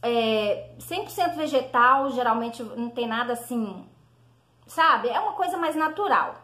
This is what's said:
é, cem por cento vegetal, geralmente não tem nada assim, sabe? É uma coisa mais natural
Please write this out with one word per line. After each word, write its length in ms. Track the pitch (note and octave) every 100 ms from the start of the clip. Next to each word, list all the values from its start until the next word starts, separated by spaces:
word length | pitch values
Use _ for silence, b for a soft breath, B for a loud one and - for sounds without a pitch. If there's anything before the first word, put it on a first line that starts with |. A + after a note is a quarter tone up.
é, 720 | A#3+ A#3 A3+ A3 G#3 - - -
cem 240 | - F4
por 80 | G#4
cento 260 | - F4 D4+
vegetal, 720 | D4+ C4 B3 B3+ B3 C4+ C#4
geralmente 520 | B3 A#3+ A3+ A#3 A#3
não 280 | A3+ A3 A#3+
tem 160 | A#3+ A#3
nada 260 | A3+ A#3+
assim, 500 | A#3+ - A#3+ G#3+ F#3 - _ _ _ _ _ _ _ _
sabe? 420 | - D#4+ B3+ A#3+
É 100 | B3+
uma 140 | G#4+
coisa 240 | - F4+ F4
mais 180 | E4
natural 600 | D#4 D#4 D#4 G4+ G#3 B2+ -